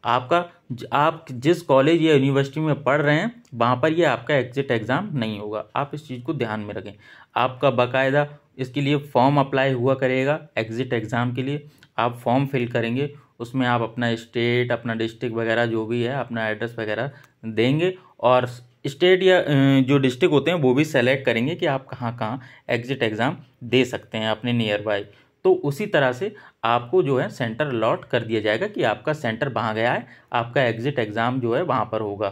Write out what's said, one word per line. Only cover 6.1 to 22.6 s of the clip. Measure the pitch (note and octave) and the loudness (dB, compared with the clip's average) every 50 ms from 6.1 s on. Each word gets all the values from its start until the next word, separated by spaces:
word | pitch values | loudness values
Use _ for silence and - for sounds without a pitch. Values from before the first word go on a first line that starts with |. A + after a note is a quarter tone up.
| C3 A#2+ | -12 -10
को | B2 E3 D#3+ | -6 -6 -4
ध्यान | C3+ A#2 A2 G#2+ G#2+ | -4 -2 -4 -4 -6
में | G#2 G#2 G2+ | -6 -8 -8
रखें। | F#2+ F#2 G2+ G2 - - - - - - _ _ | -10 -10 -12 -16 -18 -20 -20 -20 -20 -20 _ _
आपका | A2+ A#2+ B2+ B2 - - C#3 | 0 0 0 -2 0 0 2
बाकायदा | B2 A#2 B2 A#2+ B2 C3 C3 C3+ C3+ D3 D3 D3 D3 - _ _ _ - | 2 2 0 2 2 0 0 2 2 2 0 0 -6 -20 _ _ _ -10
इसके | C3+ C3 - C#3+ | -10 -6 -4 -4
लिए | C#3+ C3+ D3 C#3+ | -2 0 0 -2
फॉर्म | C#3+ - - B2+ A#2+ C3+ C#3+ D3 | -2 0 2 4 4 4 4 4
अप्लाई | C3+ C#3 - C3+ C3 C3+ | 2 2 2 0 0 2
हुआ | C3 A#2+ A#2 C3 C3+ | 0 0 2 0 0
करेगा | C3+ C3+ B2+ B2+ C3 C3 C#3 D3 D#3+ D3+ - _ - | 2 0 0 0 2 0 0 -2 -2 -4 -6 _ -4
एग्जिट | A2 A2+ A2+ A#2 C3 B2+ B2 | -4 -4 -4 -6 -4 -2 -2
एग्जाम | A#2 A2 G#2+ B2+ A#2+ A#2+ B2 B2 | -4 -4 -2 -2 -2 -2 -2 -2
के | C3+ B2+ | -4 -4
लिए, | C3+ C#3+ D3 - - _ _ - _ _ - | -4 -6 -8 -10 -14 _ _ -20 _ _ -2
आप | A2+ B2 B2 B2 | -2 -2 -2 -4
फॉर्म | - A#2+ A#2+ C3 C#3 | -2 0 2 2 0
फिल | C#3 C#3+ C3 A#2+ A#2 | 0 -2 -2 -4 -2
करेंगे, | - A#2+ A2+ A#2 A#2 C3 C#3+ D3 - - _ _ _ _ | -2 -2 -2 -2 -2 -4 -4 -6 -8 -14 _ _ _ _
उसमें | A#2 A#2+ C3 C3+ B2+ B2 | -12 -6 -4 -2 0 2
आप | A#2+ A#2+ | 2 0
अपना | A#2 A2+ - B2 A#2+ A#2 A#2 | 0 -2 -4 -4 -2 -2 -2
स्टेट, | A2+ A#2 - _ A#2 A#2 A#2+ A#2+ B2 B2 B2 | -2 -6 -8 _ -2 0 2 2 0 0 0
अपना | B2 A2+ - A#2 A2+ | -2 -4 -4 -6 -4
डिस्ट्रिक्ट | A2+ A2+ A2 A2+ - - B2 A2 | -4 -4 -4 -4 -6 -8 -6 -4
वगैरह | A2+ A2+ A2+ A2+ A#2 A#2+ | -4 -2 0 0 0 0
जो | A#2 A2+ A2+ A2 | 0 0 -4 -4
भी | A2 A#2 A#2+ A#2 | -2 -2 -2 -2
है, | A#2 C3+ C#3 | -2 -4 -4
अपना | A#2+ A#2 A#2+ A#2 A2 G#2+ | -6 -6 -6 -4 -4 -4
एड्रेस | G#2+ G#2 A#2 A#2 A#2 - | -4 -4 -6 -8 -6 -6
वगैरह | A2 G#2+ G#2+ G#2+ B2 D3 - - - _ _ _ - | -6 -4 -4 -4 -4 -6 -8 -14 -20 _ _ _ -14
देंगे, | A2+ A2 G#2+ A2+ B2+ C#3 D#3 E3+ F#3 F#3 - - - _ _ | -8 -2 0 2 2 2 2 0 -2 -2 -4 -14 -20 _ _
और | - A#2+ B2+ B2+ B2 - - - - _ _ _ _ C#3 | 2 4 4 4 2 0 -8 -14 -20 _ _ _ _ -10
स्टेट | C#3+ - F3 F3+ F#3 F3+ F#3+ | -4 0 4 4 4 6 6
या, | F#3 F#3 F3+ | 4 4 4
अ, | - - D3 C#3 C3+ C3+ C3+ C3+ | 4 2 2 4 4 6 6 4
जो | C3+ B2 C#3+ C#3+ | 4 4 4 4
डिस्ट्रिक्ट | C3+ C3 A#2+ B2 F3+ F3+ D3+ | 4 2 0 2 2 4 4
होते | C#3 C3 D3+ | 4 2 2
हैं, | F3+ F3 | 0 2
वो | C#3+ B2+ B2 | 4 4 4
भी | C3+ D#3 | 4 2
सेलेक्ट | D3+ - C#3+ A#2+ B2 C3+ C#3 B2+ | 2 2 2 2 2 2 0 0
करेंगे | B2+ A2+ A2+ A#2 C#3 F3 | 0 0 0 0 -2 -2
कि | B2+ F3 | -2 -2
आप | D#3+ C3+ C3+ - - | -2 -2 -2 -4 -10
कहाँ | - - D3+ A#2 A#2+ A#2+ | -12 -8 -8 -8 -6 -6
कहाँ | A#2 G#2+ A#2+ C3+ - - - - | -6 -6 -6 -8 -12 -16 -20 -20